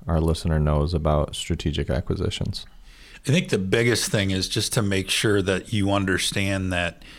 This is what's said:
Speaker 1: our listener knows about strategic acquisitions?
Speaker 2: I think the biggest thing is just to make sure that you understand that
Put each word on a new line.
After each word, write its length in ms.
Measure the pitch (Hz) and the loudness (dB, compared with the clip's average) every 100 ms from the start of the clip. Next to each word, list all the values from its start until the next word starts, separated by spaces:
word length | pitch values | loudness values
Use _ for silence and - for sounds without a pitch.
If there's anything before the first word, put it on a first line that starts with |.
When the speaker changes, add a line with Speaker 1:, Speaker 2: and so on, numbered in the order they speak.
| - | -2
Speaker 1:
our 140 | 82 | 2
listener 380 | 80 78 85 78 | 2 0 0 2
knows 320 | 76 76 73 | 2 2 2
about 420 | 85 78 76 73 | 0 2 2 0
strategic 540 | - - 82 85 73 76 | -4 -6 -2 -2 -2 -2
acquisitions? 800 | 64 - 82 90 - - - - - - - - - - | -2 -2 -2 -2 -2 -4 -6 -10 -18 -20 -20 -20 -10 0
Speaker 2:
I 60 | |
think 160 | 151 180 | 0 2
the 100 | 110 | 0
biggest 520 | 95 113 120 107 - | 2 2 4 2 2
thing 200 | 113 98 | 0 0
is 160 | 95 92 | 0 -2
just 280 | - 104 | -2 -2
to 80 | - | 0
make 260 | 104 98 95 | 0 0 0
sure 320 | - 113 101 | 0 2 2
that 320 | 95 92 - | 2 0 0
you 180 | 110 98 | 0 2
understand 800 | 101 98 95 - - 98 98 92 | 2 2 0 0 -2 0 0 0
that 280 | 90 87 - - | 0 -2 -4 -16